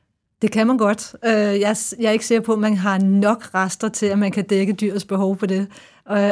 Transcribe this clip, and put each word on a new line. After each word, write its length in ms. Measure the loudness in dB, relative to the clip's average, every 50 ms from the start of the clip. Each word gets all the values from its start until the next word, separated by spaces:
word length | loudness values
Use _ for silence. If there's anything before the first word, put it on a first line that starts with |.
| _ _ _ _ _ _ _ -4
Det 80 | -4 -2
kan 160 | 0 0 0
man 120 | 2 2 2
godt. 360 | 2 0 0 -2 -6 -12 -12 -4 -2
Øh, 80 | 0
jeg 440 | 2 2 2 0 0 0 0 0 -2
s-, 180 | -2 -4 -8 -6 -2
jeg 100 | 0 0
er 40 |
ikke 140 | 0 0 0
sikker 180 | 0 0 0 2
på, 80 | 0
at 60 | 0 0
man 180 | 2 2 2
har 220 | 0 0 0 0 2
nok 560 | 2 4 4 4 4 2 2 0 -4 -6 -4
rester 340 | -2 -2 -2 -4 -4 -6 -6
til, 180 | -4 -2 -2
at 120 | 0 0 0
man 140 | 0 0
kan 120 | -2 -2 -2
dække 280 | 0 0 0 2 0
dyrets 320 | -2 -2 -2 -2 -2 -4 -4
behov 320 | -4 -2 0 0 0 -2
på 100 | -2 -2
det. 220 | -2 -2 -2 -4 -4 -8 -16 -20 -20 _ _ _ -4
Øh, 180 | 0 0 2 2